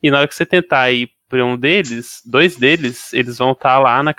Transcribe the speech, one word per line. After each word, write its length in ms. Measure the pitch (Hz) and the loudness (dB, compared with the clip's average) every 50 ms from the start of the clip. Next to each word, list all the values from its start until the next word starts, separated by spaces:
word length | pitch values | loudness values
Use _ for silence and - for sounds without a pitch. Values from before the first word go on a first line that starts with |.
| - | 0
e 80 | 147 | 0
na 80 | 139 143 | 2 2
hora 100 | 143 143 | 0 -2
que 60 | - | -2
você 100 | - 196 | -6 -4
tentar 480 | - - 180 170 - 151 135 127 127 127 | 0 0 0 0 0 0 2 2 2 0
ir 180 | 120 120 - _ _ _ _ | 0 -2 -6 _ _ _ _
pra 160 | - 127 123 | -2 0 0
um 100 | 123 123 | 0 -2
deles, 640 | 123 123 143 180 208 180 123 117 117 120 - - - _ | -2 0 0 0 0 0 -4 -6 -10 -10 -12 -18 -20 _
dois 300 | 120 117 131 165 185 175 | -2 0 2 2 2 0
deles, 540 | 123 123 135 160 170 151 123 123 - - - - | 0 2 2 2 2 -2 -6 -6 -8 -14 -8 -4
eles 240 | 131 127 123 123 - | -4 -4 -4 -4 -2
vão 160 | 127 131 135 | -2 -2 -2
tá 240 | - - 139 127 135 | 0 0 2 2 4
lá 240 | 135 127 117 131 143 | 4 2 2 2 0
na, 120 | 151 147 | -2 -4